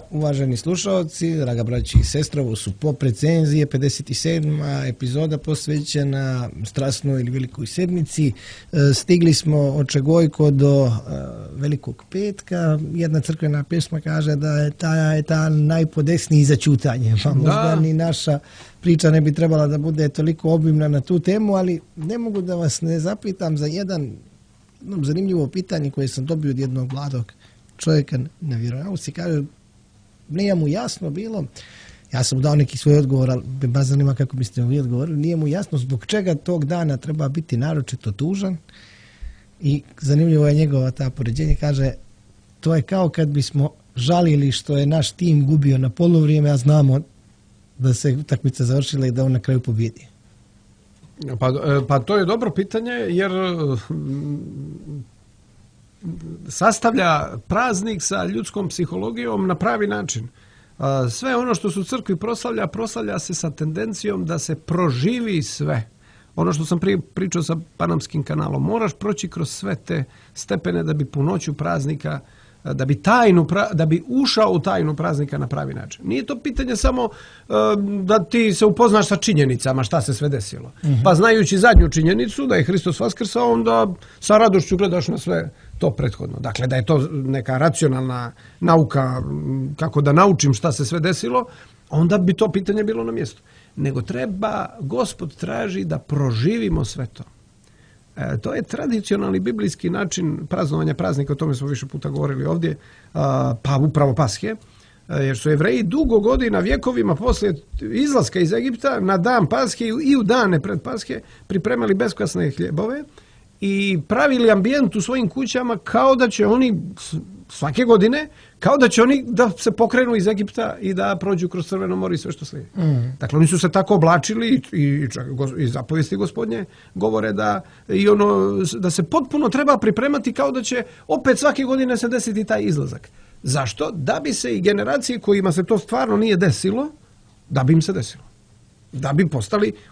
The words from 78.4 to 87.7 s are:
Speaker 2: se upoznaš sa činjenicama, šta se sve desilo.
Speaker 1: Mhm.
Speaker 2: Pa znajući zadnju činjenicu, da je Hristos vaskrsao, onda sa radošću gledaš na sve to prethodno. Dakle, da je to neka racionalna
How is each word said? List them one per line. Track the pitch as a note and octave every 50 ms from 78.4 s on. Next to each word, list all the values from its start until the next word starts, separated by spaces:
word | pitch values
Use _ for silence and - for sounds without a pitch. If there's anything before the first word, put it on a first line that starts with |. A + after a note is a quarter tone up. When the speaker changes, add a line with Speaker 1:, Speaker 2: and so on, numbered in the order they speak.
| A3+ G#3+ F3
Speaker 2:
se | - A3
upoznaš | G#3+ F3 - A#3+ A3+ G#3 G#3+ F#3 -
sa | G3+
činjenicama, | - - - F#3+ D3 C#3+ C3 B2 - - C3+ C3 C3 B2+
šta | - - D#3+
se | - - C3
sve | - C#3+ D3
desilo. | C#3 A#2+ G2+ - - C3 B2+ B2+ - - -
Speaker 1:
Mhm. | D3+ C#3 A2+ B2
Speaker 2:
Pa | F#3+ F3
znajući | D#3 G#3 A3+ A3 A3 F#3 - G3 F#3
zadnju | G3+ A#3+ G#3 F#3 - D3
činjenicu, | B2 D#3+ D#3+ E3 G3 A3+ B3 G#3+ - - C#4 B3+
da | G#3+
je | F3 C3
Hristos | C#3+ F#3+ F3+ - F3+ - -
vaskrsao, | A3 A3+ - - A#3 F#3+ - A#3 B3 A#3+
onda | A#3 A#3 A3+ A#3 A#3 A3+ A3+ G3 F3 - - - - -
sa | - - G#3 G#3+
radošću | A#3 A3 F#3+ F#3 - - G3 F3
gledaš | G3+ F3+ F3 F3+ - -
na | - -
sve | - F3 F3+ E3 D3+ - - - - - - -
to | F3+ D#3
prethodno. | A2 - C#3+ A#2+ G#2 - - - - -
Dakle, | B2+ B2+ A2 - B2 B2+
da | B2+
je | C3 A2+
to | - D#3+ C#3+ C3+ -
neka | D#3+ C#3 C3 C3 C3+ C3 A2 - C3 B2+
racionalna | D3+ E3+